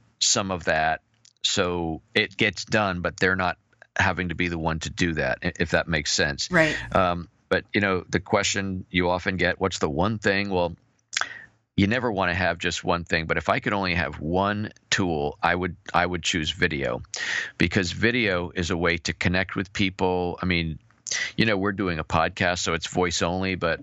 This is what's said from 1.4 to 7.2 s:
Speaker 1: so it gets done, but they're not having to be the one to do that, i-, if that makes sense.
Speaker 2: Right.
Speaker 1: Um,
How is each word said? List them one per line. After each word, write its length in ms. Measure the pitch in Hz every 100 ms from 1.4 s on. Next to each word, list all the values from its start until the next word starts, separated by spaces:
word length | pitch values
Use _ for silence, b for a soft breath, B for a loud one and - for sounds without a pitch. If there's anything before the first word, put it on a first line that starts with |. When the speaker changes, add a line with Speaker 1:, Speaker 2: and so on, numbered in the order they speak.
Speaker 1:
so 580 | - - 90 90 82 78 -
it 220 | - 107 95
gets 300 | 110 - -
done, 360 | 110 104 87
but 160 | 85 -
they're 180 | 92 92
not 220 | 90 82 _ _ _ -
having 340 | 98 87 92
to 60 | 80
be 120 | 90
the 100 | 85
one 220 | 80 80
to 100 | -
do 240 | - 90
that, 260 | 78 67 -
i-, 100 | 90 -
if 120 | 87
that 160 | 85 -
makes 240 | 80 -
sense. 380 | - 82 69 -
Speaker 2:
Right. 240 | 180 156 147 -
Speaker 1:
Um, 360 | - 90 87